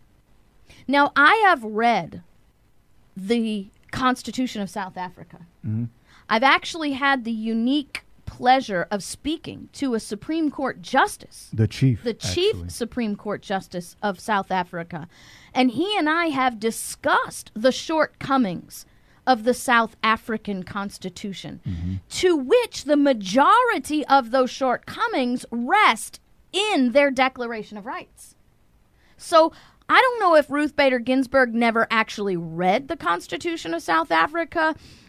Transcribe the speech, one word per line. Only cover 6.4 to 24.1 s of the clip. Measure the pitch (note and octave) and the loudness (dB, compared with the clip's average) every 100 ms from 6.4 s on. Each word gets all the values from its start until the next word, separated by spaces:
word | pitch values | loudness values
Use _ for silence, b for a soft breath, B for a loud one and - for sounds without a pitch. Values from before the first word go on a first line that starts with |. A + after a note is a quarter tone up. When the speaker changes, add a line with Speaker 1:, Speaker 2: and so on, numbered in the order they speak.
Speaker 1:
actually | C4+ F4 - E4+ D4+ | 4 2 0 -6 -4
had | C4 C#4 C#4 | -2 0 0
the | A3+ | -2
unique | A3+ A3 A3+ A#3 D4 C4+ - - - | -6 -4 -2 0 0 -2 -10 -16 -20
pleasure | - - A#3+ C4 B3+ F#3 - | -18 -2 2 2 2 -4 -2
of | G3+ | -6
speaking | - - C#4 E4 - - - | -6 -8 -6 -6 -8 -14 -16
to | - C#4 | -6 -4
a | A3 | -4
Supreme | - G#3 - D#4+ D4+ | -4 -10 -4 -2 -2
Court | - B3+ - | -2 -6 -6
justice. | F3 B3+ G4+ - - - - | -2 0 0 -2 -18 -20 -6
Speaker 2:
The | G#2+ A2 | 0 0
chief, | - C3+ A2+ | 2 2 2
Speaker 1:
The | A#3 | -2
chief | - - F#2+ G4 | -6 -4 0 0
Speaker 2:
actually. | A4 F2 | -2 -6
Speaker 1:
Supreme | - A3+ - A3 G3+ | -8 -8 -4 -6 -6
Court | G#3 F#3 | -8 -8
justice | - F#3+ - F3+ F3 - | -4 -6 -6 -10 -10 -8
of | G#3 F#3 | -6 -6
South | - G3+ F#3+ | -2 -2 0
Africa. | F#3 F3 F3 E3+ E3+ C#3+ B B B B | -2 -4 -6 -10 -12 -14 B B B B
And | - B3+ | 0 2
he | A#3 F#4+ G#4 | 2 -2 0
and | D4+ | 0
I | E4 E4+ | 0 0
have | C4+ C4 A3+ | 0 -2 -2
discussed | A3 - - - F#3+ G#4 B4+ - - | -4 -4 -8 -6 0 0 0 -8 -14
the | G#3+ B3+ | -2 0
shortcomings | B3 - D#4+ D4 - - C4+ G#3 E3 - - b b b b - | 0 -2 0 0 -4 0 2 0 -2 -12 -20 b b b b 0
of | B3 | 2
the | A3 | 0
South | A#3+ - A#3 A3+ - | -2 2 2 2 -2
African | A3 A3 - A3 - G3 | 0 0 -2 -8 -6 -8
Constitution, | - G3+ G3 - F#3 F3+ G#3 F3+ D#3 - - | -8 -8 -8 -10 -14 -10 -12 -10 -12 -12 -8
Speaker 2:
Mm-hmm. | F2 F2 F#2+ - | -6 -6 -6 -8
Speaker 1:
to | - F#4 D#4+ | 0 2 2
which | B3+ B4 A#4 - | 4 2 2 -4
the | C4+ D4 | 0 4
majority | C#4 A#3+ F#3 A3 D4+ A4 B4 G#4 - D4+ | 4 2 0 4 6 6 4 0 -2 -4
of | - | 2